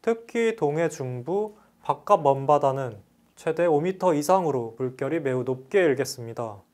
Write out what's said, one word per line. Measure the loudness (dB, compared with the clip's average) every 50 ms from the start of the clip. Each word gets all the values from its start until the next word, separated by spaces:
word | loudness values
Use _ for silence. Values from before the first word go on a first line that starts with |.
특히 | 0 -2 -2 -2 -4 -6 -4 0 0 0 0
동해 | 0 -2 0 0 0 -2 -2
중부 | -2 -4 -8 -8 -6 -8 -6 -4 -4 -4 -4 -4 -8 -18 _ _ _ _ -4
바깥 | -4 -4 -4 2 2 2 4
먼바다는 | 4 2 2 2 2 2 2 4 4 2 0 0 -4 -8 -10 -12 -20 _ _ _ _ _ _
최대 | -8 -4 -4 0 2 2 2
오 | 2 2
미터 | 2 0 -4 0 0 2 2
이상으로 | 2 2 2 2 2 4 0 -2 -2 -4 -6 -6 -6
물결이 | -6 -6 -4 -6 -6 -2 -2 -2
매우 | -2 0 -2 -2 -2
높게 | -2 -4 -6 -6 0 2 4 4
일겠습니다. | 4 4 2 0 -4 -4 -12 -12 -10 -8 -8 -8 -8 -10 -14 _ _